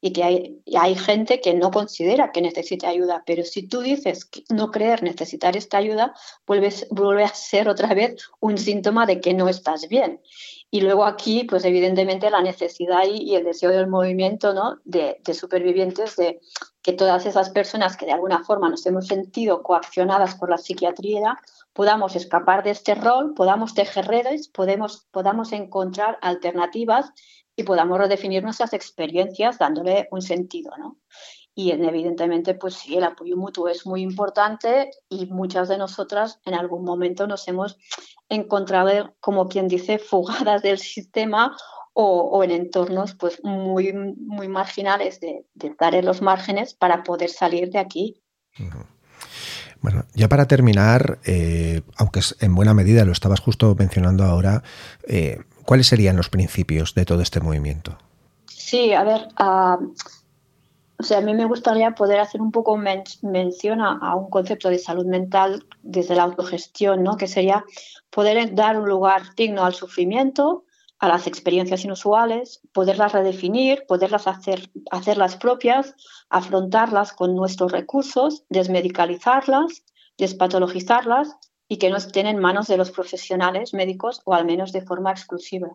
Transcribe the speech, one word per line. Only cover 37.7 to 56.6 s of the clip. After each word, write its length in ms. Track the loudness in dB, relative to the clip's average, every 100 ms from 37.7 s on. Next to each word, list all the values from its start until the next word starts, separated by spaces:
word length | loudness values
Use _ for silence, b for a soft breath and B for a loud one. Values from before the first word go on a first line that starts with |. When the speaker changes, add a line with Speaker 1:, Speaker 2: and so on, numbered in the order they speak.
| -10 B B B B _
Speaker 1:
encontrado, 840 | -8 -2 -4 0 2 2 2 -2 _
como 300 | -4 0 0
quien 180 | -2 -2
dice, 300 | -2 -2 -4
fugadas 640 | 0 0 0 -2 0 2
del 160 | 2 -2
sistema 800 | -4 -14 -8 -4 0 2 2 B B B B
o, 360 | 0 4 4 2
o 120 | 2
en 80 | 2
entornos, 640 | 0 -2 -2 -2 -2 -4 -4
pues, 280 | -6 -4
muy, 480 | -8 -6 -2 0 0
muy 560 | -2 -8 -10 -12 -10 -6
marginales 720 | -4 -4 -4 -2 0 -2 -6
de, 280 | -12 -12 -16 -12
de 140 | -12
estar 260 | 0 2 4
en 100 | 2
los 160 | 2
márgenes 540 | 2 0 0 -4 -6 -2
para 260 | 0 2
poder 300 | 0 -4 -4
salir 400 | -2 -2 0 -2
de 80 | -2
aquí. 420 | -4 -4 -8 -8 _ _ _ _
Speaker 2:
Ujú. 260 | -12 -12 -18 _ B B B B B B B B
Bueno, 240 | -2 0 -2
ya 160 | 2 4
para 180 | 6 6
terminar, 680 | 6 8 8 8 6 4 -2 0
eh, 560 | 0 2 2 0 -2 -4 0
aunque 220 | 0 2
es, 160 | -2 0
en 140 | 2
buena 220 | 6 6 6
medida 280 | 8 8
lo 100 | 6
estabas 260 | 4 2 2
justo 340 | 2 4 4
mencionando 500 | 4 2 4 4 4 4
ahora, 360 | 4 2 0 B B B B -4
eh, 320 | -2 0 -4 -14 _ 4
¿cuáles 220 | 6 6
serían 300 | 6 6 4
los 120 | 2
principios 640 | 0 0 0